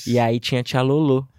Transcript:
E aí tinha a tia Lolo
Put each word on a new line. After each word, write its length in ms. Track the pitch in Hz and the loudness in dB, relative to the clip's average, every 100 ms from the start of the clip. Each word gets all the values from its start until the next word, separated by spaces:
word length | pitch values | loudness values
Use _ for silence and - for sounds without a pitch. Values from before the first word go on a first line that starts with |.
| - | -2
E 100 | 120 | 2
aí 220 | 117 120 | 2 0
tinha 220 | - 127 | -2 -4
a 20 | |
tia 180 | 123 131 | -2 0
Lolo 460 | 131 147 151 131 135 | 0 2 2 0 -2